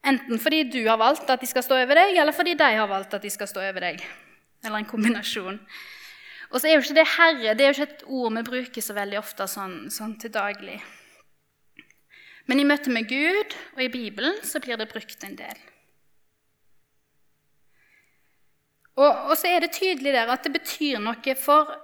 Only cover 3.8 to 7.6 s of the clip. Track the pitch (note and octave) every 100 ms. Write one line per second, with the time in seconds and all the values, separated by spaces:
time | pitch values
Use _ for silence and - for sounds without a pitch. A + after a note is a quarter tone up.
3.8 | F3 F3 - - - _ _ _ A3+ G#3+
4.8 | G#3 A3+ A3 G#3+ - A3+ F#3 G#3 - -
5.8 | - - - - - - - B3+ D#4 D#4
6.8 | B3+ D4 D#4+ - E4 C#4+ A3 A3